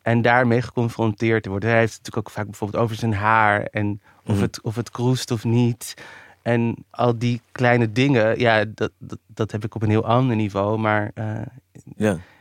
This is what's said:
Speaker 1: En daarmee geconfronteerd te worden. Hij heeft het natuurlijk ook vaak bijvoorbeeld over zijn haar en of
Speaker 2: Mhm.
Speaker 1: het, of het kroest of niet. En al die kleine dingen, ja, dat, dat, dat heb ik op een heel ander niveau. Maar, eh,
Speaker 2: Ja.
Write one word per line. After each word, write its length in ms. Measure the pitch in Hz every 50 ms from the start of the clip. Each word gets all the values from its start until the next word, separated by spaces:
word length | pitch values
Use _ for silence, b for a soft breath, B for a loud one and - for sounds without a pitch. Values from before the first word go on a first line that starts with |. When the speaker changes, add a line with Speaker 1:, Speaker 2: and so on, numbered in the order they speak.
| _
Speaker 1:
En 200 | 113 117 120 113
daarmee 400 | 123 120 127 131 120 117 123 120
geconfronteerd 800 | - - 123 117 113 - - 117 110 101 - 117 113 113 110 -
te 60 | 95
worden. 180 | 95 101 104 113
Hij 80 | 117 113
heeft 140 | 117 110 -
het 40 | - -
natuurlijk 240 | - - 120 104 -
ook 60 | -
vaak 120 | 107 104 104
bijvoorbeeld 320 | 107 - 110 101 - - 120
over 140 | 110 113
zijn 180 | 110 117 113 107
haar 480 | 101 104 107 110 110 110 104 104 104 -
en 380 | - - 107 104 104 101 104 b b b b b
of 60 | - 104
Speaker 2:
Mhm. 80 | 101 110
Speaker 1:
het, 180 | 110 - - -
of 120 | 117 104
het 140 | 120 113 -
kroest 400 | - - 123 127 131 123 - -
of 140 | 123 107 -
niet. 500 | 120 113 120 120 120 120 - - - - B B B B B B B B B _
En 320 | 117 120 120 117 113 - - - -
al 280 | - - 123 123 117 113
die 220 | 120 120 120 113 - _ -
kleine 400 | - 127 120 120 120 117 107 104
dingen, 460 | 123 131 143 139 117 107 110 113 -
ja, 260 | 120 117 110 110 107 110 104
dat, 160 | - 110 - - _
dat, 200 | - - - - _
dat 240 | _ 107 - 113 107
heb 140 | - 107 107
ik 100 | 107 -
op 80 | 110 110
een 80 | 104
heel 160 | 107 110 -
ander 300 | 117 117 123 131 127 117
niveau. 420 | 107 110 101 98 98 98 104 110 110
Maar, 320 | 110 110 107 107 104 - -
eh, 260 | - 110 107 107 113 117 123 - 127 - _ _ - - - -
Speaker 2:
Ja. 220 | - 107 107 95 80 b b b b